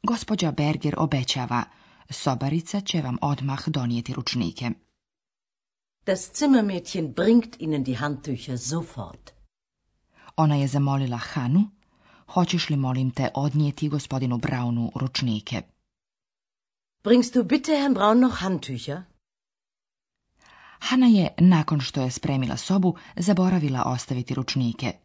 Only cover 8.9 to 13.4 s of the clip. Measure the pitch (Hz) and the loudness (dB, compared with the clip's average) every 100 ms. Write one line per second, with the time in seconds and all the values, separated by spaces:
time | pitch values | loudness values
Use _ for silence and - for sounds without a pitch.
8.9 | - 98 - - _ _ _ _ _ _ | -12 -14 -14 -20 _ _ _ _ _ _
9.9 | _ _ _ - - 156 147 139 139 139 | _ _ _ -14 0 2 4 0 0 0
10.9 | 139 131 120 - - 123 160 214 _ _ | 0 -2 -6 -6 -6 0 2 2 _ _
11.9 | _ _ _ _ - 170 175 - 147 131 | _ _ _ _ 0 2 0 -2 -2 -2
12.9 | 127 131 123 135 - | -2 -2 -2 -4 -2